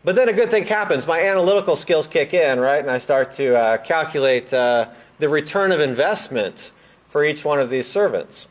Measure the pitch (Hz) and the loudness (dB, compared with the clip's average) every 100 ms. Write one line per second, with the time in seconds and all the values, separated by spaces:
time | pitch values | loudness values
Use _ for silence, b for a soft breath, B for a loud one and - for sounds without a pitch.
0 | - 190 240 202 226 214 - 214 202 143 | 0 2 2 2 2 0 0 -2 0 -2
1 | 139 165 196 190 180 202 185 147 - 160 | 0 0 2 2 2 2 2 -2 0 0
2 | 151 165 139 180 151 127 131 143 143 127 | 0 -2 0 2 2 2 2 0 0 -4
3 | - 135 127 - 135 120 113 113 - 160 | 0 0 0 -2 0 2 2 0 0 -2
4 | 151 147 135 127 120 131 123 120 110 B | -2 0 0 0 0 0 2 2 -2 B
5 | B - 147 151 151 202 196 170 143 120 | B -4 0 0 -2 -2 0 2 0 0
6 | 165 214 - 127 95 - - b b b | 0 0 -4 -4 -4 -8 -20 b b b
7 | _ 147 151 147 147 147 123 131 - 202 | _ -2 0 -2 -2 0 0 -2 -2 0
8 | 202 113 - - - | 0 -2 -6 -16 -20